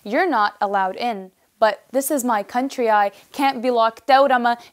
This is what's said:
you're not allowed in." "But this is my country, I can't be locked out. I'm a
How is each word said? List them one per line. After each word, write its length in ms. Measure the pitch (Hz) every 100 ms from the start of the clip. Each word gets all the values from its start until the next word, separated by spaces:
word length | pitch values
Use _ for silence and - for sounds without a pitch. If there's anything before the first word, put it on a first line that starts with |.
you're 240 | 208 269 370
not 260 | 240 208 -
allowed 360 | 202 202 190 190
in." 340 | 240 202 190 _ _ _
"But 260 | 220 202 _
this 200 | 254 269
is 120 | 294
my 200 | 247 214
country, 480 | 208 247 269 - 233
I 220 | 208 202 - _
can't 300 | - 269 269
be 80 | 247
locked 400 | 240 226 220 -
out. 200 | 269 277
I'm 140 | 254
a 140 | 240 240 -